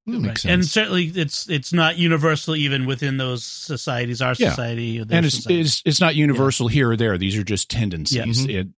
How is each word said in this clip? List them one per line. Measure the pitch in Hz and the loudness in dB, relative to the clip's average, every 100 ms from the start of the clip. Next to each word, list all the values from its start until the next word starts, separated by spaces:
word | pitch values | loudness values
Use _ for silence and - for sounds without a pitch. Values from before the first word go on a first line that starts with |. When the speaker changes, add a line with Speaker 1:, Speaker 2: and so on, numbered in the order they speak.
| - | -8
Speaker 1:
That | 240 | -4
makes | 117 117 | -2 -2
Speaker 2:
Right. | - | 0
And | 180 | 2
Speaker 1:
sense. | 175 | 2
Speaker 2:
certainly | - 214 185 170 | 2 2 2 0
it's, | 180 151 - - | -2 -4 -4 -4
it's | 151 127 | -4 0
not | 170 160 170 | 2 2 4
universal | 170 160 160 151 - 156 | 2 4 2 2 0 -2
even | 143 135 131 | 0 0 -2
within | 131 143 135 | -2 -2 -2
those | 127 123 | -2 -4
societies, | - - - 135 - 123 120 120 | -8 -12 -8 -8 -4 -4 -2 -2
our | 127 127 | -2 2
Speaker 3:
Yeah. | 240 | 0
Speaker 2:
society | 131 117 117 117 113 | 0 -4 -4 -4 -6
or | |
their | 110 165 | 0 2
Speaker 3:
And | 160 | 2
it's, | - | 0
Speaker 2:
society. | - 175 | 0 2
Speaker 3:
it's, | 160 - | 2 0
it's | - 147 | 0 2
not | 175 151 | 2 4
universal | 147 131 135 - 117 | 4 4 2 2 2
Speaker 2:
Yeah. | |
Speaker 3:
here | 127 123 | 2 2
or | 113 | 2
there. | 113 92 | 2 0
These | 95 107 | 0 -2
are | |
just | 98 101 - | -2 -2 -2
tendencies | - 107 85 78 127 | -2 -4 -4 -2 -2
Speaker 2:
Yeah. | |
Speaker 1:
Mm-hmm. | 110 117 135 | 0 0 0
Speaker 3:
it, | 101 95 | -2 -6